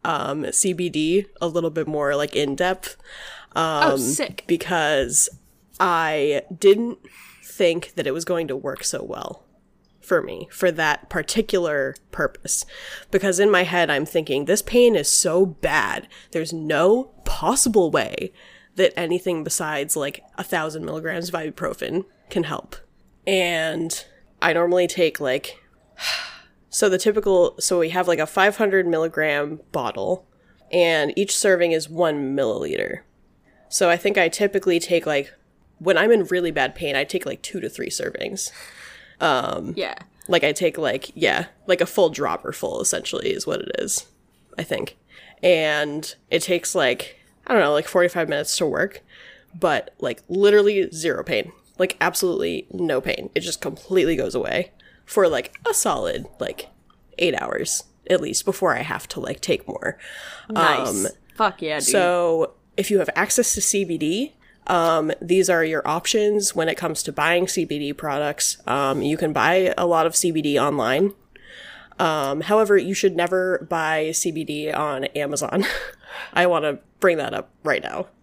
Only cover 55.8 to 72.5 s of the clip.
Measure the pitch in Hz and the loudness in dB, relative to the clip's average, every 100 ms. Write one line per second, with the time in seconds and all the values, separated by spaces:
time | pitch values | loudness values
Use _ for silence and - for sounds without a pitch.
55.8 | 220 143 90 - - - 127 - - _ | 0 -2 -2 -4 -8 -8 -8 -8 -14 _
56.8 | _ _ _ - 175 131 - - - - | _ _ _ -2 -2 0 -2 -2 -4 -6
57.8 | - _ - 185 - - - 190 185 131 | -8 _ 0 0 0 -2 -2 0 0 0
58.8 | 156 - - - - - - 165 - - | -2 -6 -8 -10 -8 -8 -2 -2 -2 -6
59.8 | - - - - - - - 214 160 135 | -6 -8 -16 -16 -16 -18 -6 2 2 2
60.8 | 131 104 98 - _ - 214 - 160 151 | 0 -2 -4 -6 _ -2 -2 0 -4 -2
61.8 | 139 208 175 175 175 165 160 - _ - | 2 4 4 2 2 2 0 -4 _ -4
62.8 | 196 202 156 - 202 - 233 226 - 202 | 2 2 2 0 0 2 2 0 0 0
63.8 | 185 160 156 185 294 _ _ _ - 180 | 0 -2 -2 -2 -4 _ _ _ -2 2
64.8 | 165 160 156 - 165 180 185 170 160 156 | 4 2 0 -4 2 2 4 4 2 0
65.8 | - 160 - 220 208 208 202 185 165 - | -2 -2 0 2 2 2 0 0 -2 0
66.8 | 170 156 - 143 151 175 180 - 165 147 | -4 -4 -6 0 2 2 0 -2 -2 -4
67.8 | 143 143 156 139 147 147 - - - 135 | -6 -6 -4 -2 -2 -2 -4 -4 -2 0
68.8 | 139 135 143 160 165 151 127 185 185 - | 0 0 0 0 0 2 4 4 2 2
69.8 | 175 165 160 160 180 160 147 143 139 143 | 2 4 2 2 0 0 2 2 2 2
70.8 | 113 135 196 - _ - - - - - | 0 2 2 -2 _ -20 -20 -20 -20 -20
71.8 | - - 170 156 139 143 170 | -20 -2 0 0 -2 -4 2